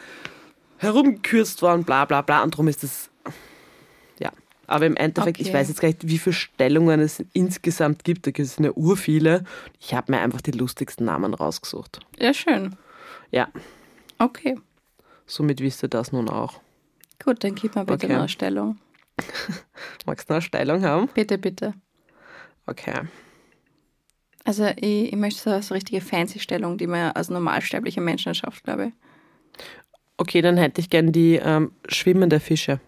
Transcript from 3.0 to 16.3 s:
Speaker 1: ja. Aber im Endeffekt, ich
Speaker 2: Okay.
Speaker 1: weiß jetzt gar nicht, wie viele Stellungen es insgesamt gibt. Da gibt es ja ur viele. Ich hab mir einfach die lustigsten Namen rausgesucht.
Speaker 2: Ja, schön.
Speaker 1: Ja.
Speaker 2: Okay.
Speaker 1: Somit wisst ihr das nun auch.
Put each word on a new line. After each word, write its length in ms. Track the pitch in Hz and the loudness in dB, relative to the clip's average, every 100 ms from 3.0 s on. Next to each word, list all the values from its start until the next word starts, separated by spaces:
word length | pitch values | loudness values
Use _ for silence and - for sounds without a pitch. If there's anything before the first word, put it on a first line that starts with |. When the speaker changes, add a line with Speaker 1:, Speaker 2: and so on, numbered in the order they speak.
| - _ - - - - - _ _ _ _ - | -14 _ -16 -16 -20 -20 -20 _ _ _ _ -10
Speaker 1:
ja. 140 | - - _ _ - | -10 -10 _ _ -4
Aber 200 | 147 160 | 2 2
im 80 | - | 2
Endeffekt, 440 | 156 160 160 170 | 0 0 0 0
ich 80 | 190 | 0
Speaker 2:
Okay. 80 | 151 | 0
Speaker 1:
weiß 100 | 139 | 0
jetzt 140 | 151 | 0
gar 80 | 165 | 0
nicht, 180 | 165 165 | 0 0
wie 100 | 160 | 0
viele 160 | - | 0
Stellungen 640 | 165 - - 131 151 165 156 | -2 -2 0 2 4 6 4
es 240 | 151 - - | 2 -2 -4
insgesamt 680 | 190 185 180 175 165 151 151 - | 0 0 0 -2 0 0 0 -2
gibt. 200 | 175 - | -2 -2
Da 60 | |
gibt 160 | 139 135 | -4 -4
es 100 | - | 0
ja 140 | 151 | 0
ur 260 | - 160 196 | 2 2 2
viele. 460 | - 156 160 180 185 - - - | 2 2 4 4 0 -14 -20 -20
Ich 140 | - | -6
hab 160 | 120 - | -4 0
mir 100 | 131 | 0
einfach 220 | 113 123 | 0 -2
die 100 | - | -4
lustigsten 540 | 120 127 - 135 - 117 | -2 -4 -4 -8 -4 -2
Namen 280 | 76 98 | 0 -2
rausgesucht. 640 | 92 76 82 - - - - - - | -2 -4 -4 -8 -12 -14 -20 -20 -2
Speaker 2:
Ja, 160 | 240 | 0
schön. 420 | 285 349 214 190 190 _ - - - - | 0 0 -2 -2 -10 _ -20 -20 -20 -6
Speaker 1:
Ja. 200 | 127 - - - - _ _ - - | -2 -2 -6 -20 -20 _ _ -12 -2
Speaker 2:
Okay. 400 | 247 - 269 254 - _ _ _ _ _ - | -2 -2 -6 -6 -10 _ _ _ _ _ -14
Speaker 1:
Somit 320 | - 151 131 | -2 -2 0
wisst 240 | 135 - | -2 -4
ihr 60 | 135 | -4
das 220 | 117 120 | -4 -4
nun 180 | 127 | -4
auch. 300 | 113 | -4